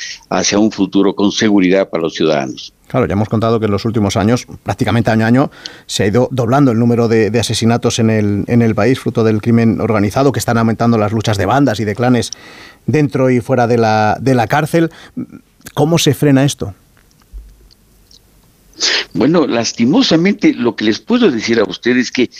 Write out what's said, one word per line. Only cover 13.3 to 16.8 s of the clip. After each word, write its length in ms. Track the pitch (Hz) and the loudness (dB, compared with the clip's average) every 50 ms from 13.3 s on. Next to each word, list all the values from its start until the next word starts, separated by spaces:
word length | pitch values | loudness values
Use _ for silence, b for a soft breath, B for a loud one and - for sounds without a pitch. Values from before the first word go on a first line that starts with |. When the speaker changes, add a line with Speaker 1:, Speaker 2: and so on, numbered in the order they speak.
Speaker 2:
y 100 | 127 120 | 2 0
fuera 260 | 101 - 131 123 120 | 0 0 0 0 2
de 120 | 113 123 117 | 2 2 2
la, 400 | 113 110 110 107 107 107 95 - | 2 2 2 2 2 0 0 0
de 140 | 113 135 131 | 0 0 2
la 120 | 120 110 | 2 0
cárcel. 440 | - 143 151 156 - - 170 165 160 B B B B B - - - - - _ _ _ _ _ - | 0 0 -2 -2 0 0 0 0 0 B B B B B -12 -12 -12 -16 -20 _ _ _ _ _ -10
¿Cómo 260 | - 143 147 160 170 156 | -2 -2 0 2 2 2
se 140 | - 156 | 2 0
frena 320 | 123 - 151 147 135 131 139 | 0 2 2 2 4 4 2
esto? 300 | 139 - - 95 95 - _ | 0 -2 -4 -10 -10 -10 _